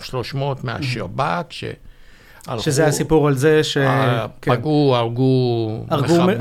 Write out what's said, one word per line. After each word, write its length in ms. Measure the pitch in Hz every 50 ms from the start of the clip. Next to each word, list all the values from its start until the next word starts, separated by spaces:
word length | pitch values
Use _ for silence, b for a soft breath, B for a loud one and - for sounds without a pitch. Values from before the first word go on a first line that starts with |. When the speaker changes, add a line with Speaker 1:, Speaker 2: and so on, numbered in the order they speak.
| -
Speaker 1:
שלוש 320 | - - 127 117 - -
מאות 300 | 135 135 143 135 131 -
מהשב"כ, 800 | 127 117 - 147 127 123 110 98 87 110 123 139 156 170 175 170 -
ש-, 140 | - - - - - - b b b b b b b b b b b b b
הלכו, 160 | - 131 113 104
Speaker 2:
שזה 240 | 160 143 135 160
הסיפור 420 | 151 143 - 151 - 160 156 143 147
על 60 | 139
זה 300 | - 131 156 156 156 151
ש-, 120 | 151 -
Speaker 1:
אה, 500 | 147 135 135 131 131 - 113 120 113 107 - - - -
Speaker 2:
כן. 140 | - 123
Speaker 1:
פגעו, 400 | 123 120 151 151 147 147 139 127
הרגו 880 | 120 117 117 117 120 131 131 131 127 127 123 120 117 113 110 110 117 113 113
Speaker 2:
הרגו 240 | 165 147 135 135 170 170 175
מ-, 40 |
Speaker 1:
מחבלים, 140 | 185 - -